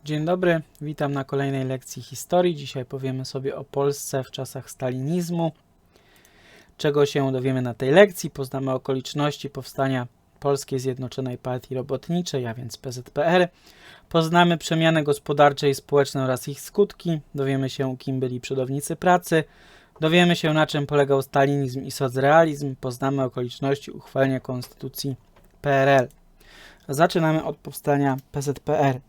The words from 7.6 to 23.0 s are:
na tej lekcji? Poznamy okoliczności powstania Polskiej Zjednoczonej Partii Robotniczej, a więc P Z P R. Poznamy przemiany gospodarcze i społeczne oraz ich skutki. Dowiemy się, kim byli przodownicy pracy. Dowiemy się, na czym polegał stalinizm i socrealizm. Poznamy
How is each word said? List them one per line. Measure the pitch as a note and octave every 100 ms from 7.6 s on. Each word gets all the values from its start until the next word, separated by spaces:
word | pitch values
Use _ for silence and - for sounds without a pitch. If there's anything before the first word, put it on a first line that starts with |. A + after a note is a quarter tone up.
na | B2
tej | A#2 C3
lekcji? | D#3+ G#3 F3+ D#3+
Poznamy | - C3 C3+ C3+
okoliczności | C3 - C3+ - C#3+ D3 C#3+ -
powstania | - - - C3+ C3 B2 _ _ _
Polskiej | C#3+ C#3 - C3+
Zjednoczonej | C3 B2+ B2 - C3 B2
Partii | B2+ B2+ -
Robotniczej, | C3 C#3+ C3+ - F3 F3 C#3 A#2+
a |
więc | A#2 B2 -
P | C3
Z | B2 B2
P | - D#3+
R. | F3+ F3 _ - - - - _
Poznamy | E3+ D#3+ F3 F3 E3
przemiany | - E3 E3 D#3+
gospodarcze | D3 C#3+ - C#3+ D3 C#3 D3
i |
społeczne | C3+ - C#3+ C3+ C3+
oraz | C3 B2+ -
ich | C#3
skutki. | - - G3+ - F3 D#3 -
Dowiemy | C#3+ C3+ C3+ C3+
się, | - C3+ B2+
kim | - C3
byli | B2+ B2
przodownicy | - C3+ B2+ C#3 - E3
pracy. | F3+ F3+ F3 E3 D3+ _ - - _ _
Dowiemy | D#3 E3+ F3 E3+
się, | D#3+
na | D#3 D#3
czym | D#3 C#3+
polegał | D3 C#3 C#3
stalinizm | C3+ C#3+ C#3 C#3+ C3+ B2+
i | C3
socrealizm. | - C3+ B2+ C#3 D#3 E3 C#3+ C#3+ C3
Poznamy | C3 A#2+